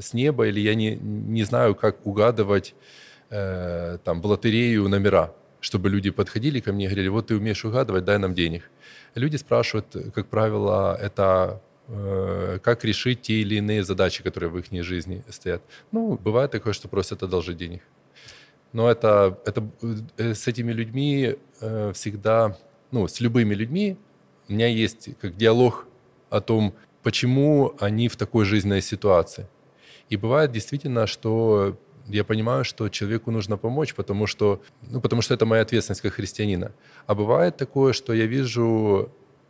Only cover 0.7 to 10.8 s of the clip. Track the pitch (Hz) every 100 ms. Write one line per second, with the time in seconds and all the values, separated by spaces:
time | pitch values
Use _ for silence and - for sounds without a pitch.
0.7 | 110 110 110 107 104 104 113 107 120 120
1.7 | 98 110 - 104 101 110 113 101 101 -
2.7 | _ - - - - - 104 98 92 90
3.7 | 85 85 87 - 82 101 101 120 110 120
4.7 | 110 98 101 101 95 80 - _ - -
5.7 | 104 98 98 95 - 98 110 135 131 107
6.7 | 101 98 98 95 107 110 110 107 101 113
7.7 | 123 120 95 90 101 95 90 85 82 -
8.7 | _ - - - 113 147 147 - 117 117
9.7 | 110 - 90 - 110 - 107 110 104 101
10.7 | 98